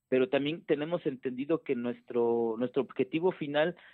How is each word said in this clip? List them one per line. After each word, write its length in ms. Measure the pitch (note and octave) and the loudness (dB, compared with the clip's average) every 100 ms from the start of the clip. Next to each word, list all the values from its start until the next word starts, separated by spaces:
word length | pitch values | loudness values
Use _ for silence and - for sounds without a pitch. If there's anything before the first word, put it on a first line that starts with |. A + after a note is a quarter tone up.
| _ | _
Pero 200 | B2+ C3 | 2 2
también 360 | C#3 C#3+ E3 | 2 0 -4
tenemos 420 | - C#3+ D3+ F3 D#3+ | -2 -2 0 -2 -4
entendido 560 | B2+ C3 B2 C#3+ D#3+ | -4 -6 -6 -2 -2
que 140 | - B2 | 0 -4
nuestro, 800 | B2 A#2+ - A#2+ A#2 A#2 A#2 A2+ | -2 -6 -4 0 2 2 0 0
nuestro 240 | B2 C#3 | -2 -2
objetivo 480 | A#2+ - B2+ D#3+ F3+ | -2 -2 -2 0 0
final 460 | E3+ D3 D3 E3 E3+ - | 0 -2 2 0 -2 -14